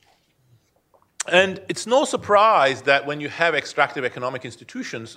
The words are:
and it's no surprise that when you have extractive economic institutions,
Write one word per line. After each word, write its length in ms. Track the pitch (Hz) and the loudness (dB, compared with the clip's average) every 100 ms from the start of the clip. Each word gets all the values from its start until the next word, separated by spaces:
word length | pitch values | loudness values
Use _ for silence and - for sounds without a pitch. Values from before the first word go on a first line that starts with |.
| _ _ _ _ _ _ _ _ _ _ _ - - | _ _ _ _ _ _ _ _ _ _ _ -12 0
and 280 | 175 190 185 - | 2 2 0 -8
it's 180 | 180 - | -8 0
no 180 | 247 | 0
surprise 800 | 302 247 - 202 220 196 135 131 | 2 -4 2 4 4 4 2 0
that 220 | 143 139 | 2 2
when 160 | 139 147 | 2 -6
you 100 | 147 | -6
have 260 | - 170 151 | -2 0 0
extractive 480 | - - 139 151 | -4 0 -2 0
economic 400 | 127 - 123 131 | -6 -4 -8 -8
institutions, 720 | 127 - 120 - 262 120 113 | -12 -16 -16 -14 -10 -12 -12